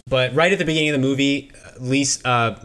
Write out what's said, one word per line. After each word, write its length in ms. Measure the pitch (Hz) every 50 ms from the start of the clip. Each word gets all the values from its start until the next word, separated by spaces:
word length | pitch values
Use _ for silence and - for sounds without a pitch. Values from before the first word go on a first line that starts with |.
| _
but 260 | - 131 127 127 120 123
right 180 | 151 165 180 196
at 60 | 175
the 60 | 165
beginning 240 | 160 160 160 151 151
of 120 | 147 135
the 60 | 131
movie, 440 | 135 139 135 139 139 139 143 - - - - - - - -
Lisa, 480 | 127 127 135 139 139 139 - - -
uh, 320 | 127 123 120 117 113 98 -